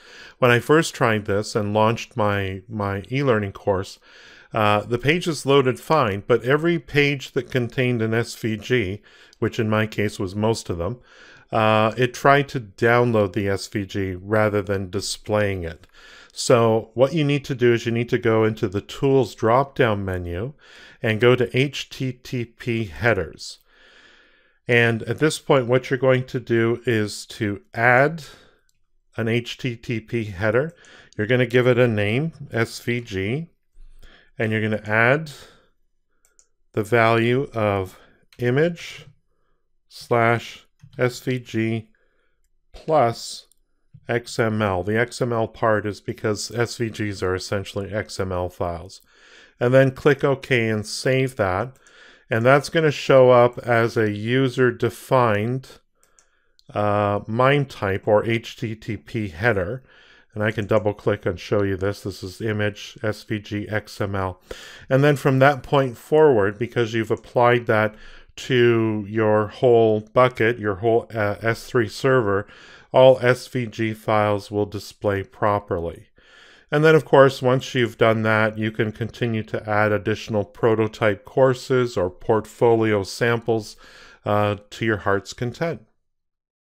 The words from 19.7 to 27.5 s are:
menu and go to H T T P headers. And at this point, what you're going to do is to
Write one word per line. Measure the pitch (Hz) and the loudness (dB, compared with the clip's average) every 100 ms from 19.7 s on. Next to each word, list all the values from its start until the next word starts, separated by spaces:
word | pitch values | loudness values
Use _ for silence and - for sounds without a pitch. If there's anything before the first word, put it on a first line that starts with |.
| - 120 101 95 | 0 0 0 -4
menu | 90 87 87 123 - - - - - | -6 -6 -8 -8 -12 -20 -20 -20 -6
and | 110 107 | -4 2
go | 123 123 | 4 4
to | 117 127 | 2 0
H | 143 - - | -2 -4 -12
T | - 131 | -8 -8
T | 127 - 127 113 | -8 -10 -8 -8
P | - 120 113 104 | -10 -6 -4 -6
headers. | - 117 98 76 - - - _ _ _ _ _ _ _ _ _ _ - | -2 0 0 -2 -10 -18 -18 _ _ _ _ _ _ _ _ _ _ 0
And | 120 117 113 | 2 2 0
at | - 107 | -4 -2
this | 151 - | -2 0
point, | - 143 117 | 0 2 2
what | 123 - | -2 -2
you're | 127 | 0
going | 131 127 131 | 2 2 0
to | 127 | -8
do | 104 117 113 117 - | -2 0 0 -2 -2
is | 113 104 - - | -2 -2 -8 -14
to | - 104 | -8 -6